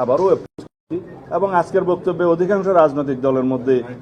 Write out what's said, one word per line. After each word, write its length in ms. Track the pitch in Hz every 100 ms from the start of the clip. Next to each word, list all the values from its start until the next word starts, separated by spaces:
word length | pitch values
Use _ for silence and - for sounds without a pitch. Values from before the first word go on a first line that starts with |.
আবারও 240 | 123 147 190
অ্যাপ্রোচ 360 | 160 - - -
করছি 300 | _ - 175 - - -
এবং 180 | 175 196
আজকের 300 | 180 165 190
বক্তব্যে 420 | 175 180 180 165 175
অধিকাংশ 420 | 165 180 202 190
রাজনৈতিক 520 | 180 156 139 139 123
দলের 280 | 135 131 127
মধ্যে 240 | 127 123 123 117 -